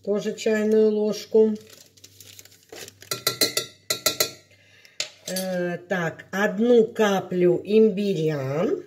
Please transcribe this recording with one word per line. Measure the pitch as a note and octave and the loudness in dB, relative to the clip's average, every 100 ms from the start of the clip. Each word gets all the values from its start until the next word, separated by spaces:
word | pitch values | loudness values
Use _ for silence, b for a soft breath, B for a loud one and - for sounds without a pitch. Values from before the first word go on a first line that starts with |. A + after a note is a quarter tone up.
тоже | - G#3 G#3+ | -2 -4 -4
чайную | - A3+ G#3+ G#3+ A3 A3 | -4 -2 0 2 4 4
ложку. | G#3+ G#3+ G3+ - A3 A3 G#3+ - - - _ - _ - - - _ _ - - _ - - - - - - - - _ - - - - - _ b b b b b - _ - | 2 -2 -4 0 4 4 2 -10 -20 -20 _ -20 _ -20 -20 -20 _ _ -20 -20 _ -12 -6 -6 -2 -4 -4 -8 -18 _ -4 -4 -2 -6 -6 _ b b b b b -14 _ -8
Э, | F#3 F#3 F3+ F3 F3 | -6 -4 -4 -4 -6
так, | - F#3 E3 - - | -6 -4 -4 -6 -10
одну | F#3+ G#3 F#3+ A#3 A#3+ G#3+ | -2 -2 0 4 4 4
каплю | - G#3+ F#3+ F#3 F3+ F3+ D#3+ | 2 2 2 -2 2 2 2
имбиря. | F3+ A3 A3 F#3 G3+ E3 D#3 D3 C3 C#3+ A3 F4+ | 2 4 4 2 -2 -2 -2 -2 -4 -2 -2 -4